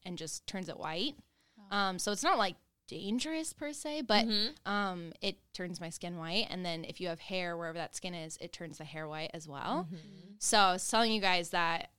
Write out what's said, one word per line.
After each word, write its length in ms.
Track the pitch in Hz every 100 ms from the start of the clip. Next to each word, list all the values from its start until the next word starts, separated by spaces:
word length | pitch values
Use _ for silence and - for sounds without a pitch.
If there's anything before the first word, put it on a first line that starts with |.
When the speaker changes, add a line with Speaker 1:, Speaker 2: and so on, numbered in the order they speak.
Speaker 1:
and 140 | 190 175
just 300 | 160 - -
turns 220 | 190 170
it 80 | 165
white. 360 | 156 160 262 285 - _ _ - 202
Speaker 2:
Oh. 40 | 202
Speaker 1:
Um, 220 | 196 180
so 120 | -
it's 120 | 208
not, 140 | 320 339
like, 180 | 196 175 _ _ -
dangerous 640 | - 196 240 294 320 320
per 200 | - 294
se, 280 | 294 302 302
but 260 | 247 208 226
Speaker 3:
Mm-hmm. 440 | 208 220 208 -
Speaker 1:
um, 400 | 202 196 180 170 -
it 160 | 196 - _
turns 280 | - 180 165
my 80 | 170
skin 280 | - 175 175
white. 280 | 165 190 226
And 120 | 185 180
then 180 | 165 160
if 160 | -
you 60 | 180
have 120 | 165
hair 380 | - 185 180 170
wherever 200 | 170 165
that 160 | 160 -
skin 180 | 185
is, 240 | 175 160 -
it 120 | 175
turns 240 | - 170 156
the 60 | 156
hair 220 | 156 156
white 240 | 156 160
as 140 | 170 160
well. 400 | 139 175 254 165
Speaker 3:
Mm-hmm. 420 | 170 - - 190 202
Speaker 1:
So 200 | - 220
I 140 | 196
was 140 | 180 -
telling 240 | 220 226
you 80 | 220
guys 280 | 190 180 170
that 400 | 180 170 170 -